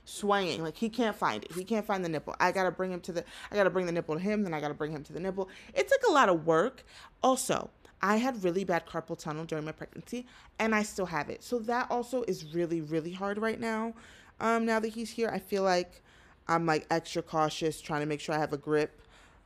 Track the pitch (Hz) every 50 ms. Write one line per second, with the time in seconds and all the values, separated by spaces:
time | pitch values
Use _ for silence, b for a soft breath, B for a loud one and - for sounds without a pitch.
0 | - - - - 208 202 202 202 190 165 131 98 165 156 - - 233 220 220 -
1 | 233 214 208 - 185 147 107 107 - - 160 185 185 - 226 208 208 214 202 190
2 | 180 165 156 151 - - - - - 180 175 190 185 180 165 - 185 185 180 175
3 | - - 165 170 - B B B B B - 208 196 180 170 190 180 170 170 170
4 | 160 - 151 160 180 208 214 208 202 180 160 151 151 147 147 147 156 151 160 143
5 | - - 156 156 180 190 185 196 185 - B B B B B - 415 - 554 -
6 | - 453 320 277 247 202 180 160 151 165 160 160 196 254 - - - B B B
7 | B B B - - 254 262 247 - - - - - - - _ - - - -
8 | 185 196 214 226 247 269 254 214 185 175 170 196 196 185 175 165 - - - 165
9 | 160 - 170 - - 165 151 156 165 160 160 151 156 156 156 - 156 - - -
10 | - - 240 247 247 B B B B B B - 220 226 220 208 208 214 - -
11 | 185 170 165 147 143 - - - - - 247 240 214 233 240 247 254 - - 247
12 | 233 - 262 254 - - 185 151 160 151 160 170 175 160 170 165 151 147 160 160
13 | 151 175 185 185 196 202 202 208 220 226 220 - 233 226 220 220 226 226 226 B
14 | B B B B B B B - 220 226 226 226 226 226 220 220 214 226 214 233
15 | 226 214 - 233 226 214 - 190 190 - 202 190 190 190 180 180 180 - - -
16 | b b b b b b b b - - 165 165 170 160 156 151 - - 165 165
17 | - - - 170 160 - 170 160 156 156 - - 165 156 151 - - - 160 147
18 | 147 151 147 143 - - 156 156 151 131 147 139 - 151 151 151 151 - - -
19 | - b b b b b b b b